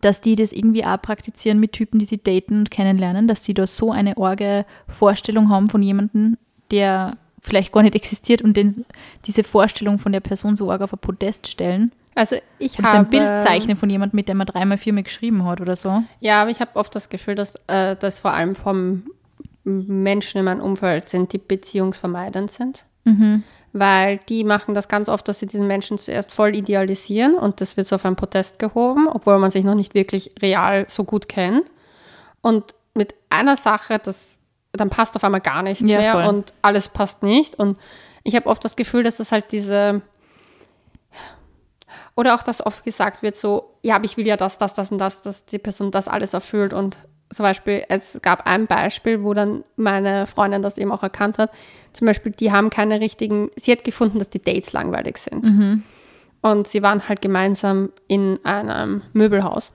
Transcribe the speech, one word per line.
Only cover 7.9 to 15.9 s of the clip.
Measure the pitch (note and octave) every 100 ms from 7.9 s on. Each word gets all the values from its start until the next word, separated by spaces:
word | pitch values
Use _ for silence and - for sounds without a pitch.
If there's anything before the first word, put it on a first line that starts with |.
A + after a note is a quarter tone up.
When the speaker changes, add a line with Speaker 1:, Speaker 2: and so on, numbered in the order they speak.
| G#3
Speaker 1:
existiert | - G#3+ - A#3
und | G#3+ G#3
den, | G3+ G#3 A#3+ - - - -
diese | G#3
Vorstellung | G#3 G#3+ G#3 - G#3 G3+
von | G3+
der | G3
Person | - G3 G#3 G#3
so | G3
arg | F#3
auf | G3
ein | G3+
Podest | - F#3+ G3 G#3+ -
stellen? | - F3 F3+ A#3 _ _
Speaker 2:
Also | - A3 B3 - _
ich | C4 -
Speaker 1:
Und | G#3+
so |
ein | G#3
Speaker 2:
habe | G#3
Speaker 1:
Bild | B3 G#3 G#3
zeichnen | G#3 F3 A3 G3+
von | G3+
jemandem, | G3 G3 G#3
mit | G3+
dem | F#3+
man | F#3+
dreimal, | F3+ F#3+ G3
viermal | A3 G#3
geschrieben | F#3+ - A#3 G#3+ F3+
hat | F3
oder | F3+ F3+
so? | F#3+